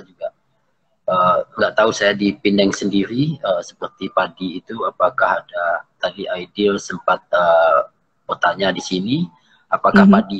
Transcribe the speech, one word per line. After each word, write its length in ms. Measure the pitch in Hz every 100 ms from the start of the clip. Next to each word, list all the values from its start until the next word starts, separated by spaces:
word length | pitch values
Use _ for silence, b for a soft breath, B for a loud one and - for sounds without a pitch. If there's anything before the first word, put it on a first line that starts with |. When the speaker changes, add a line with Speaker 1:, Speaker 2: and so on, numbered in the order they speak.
| 95
Speaker 1:
juga, 240 | _ - - _ _ _ _ _ _ -
uh, 320 | 92 90 90 - -
nggak 160 | 101
tahu 160 | 85 110
saya 240 | 101 101
di 240 | 101 101 98
Penang 320 | 104 101 98
sendiri, 720 | - 101 98 95 117 151 143
uh, 240 | 101 87 87
seperti 480 | - 87 - 95
padi 480 | - 92 - 95 87
itu 240 | - 113 95
apakah 560 | - 92 - 90 90
ada, 240 | - 87 85 85 - _
tadi 320 | - 95 92
Aidil 480 | 90 90 - 104 101
sempat, 480 | - 90 - 92 -
uh, 560 | - 85 82 82 - - _ _ _ -
bertanya 400 | - 92 87 98
di 100 | 90
sini, 460 | - 92 101 147 175 b b b _
apakah 380 | - 196 202 202
Speaker 2:
Mhm. 80 |
Speaker 1:
padi 240 | 190 - 98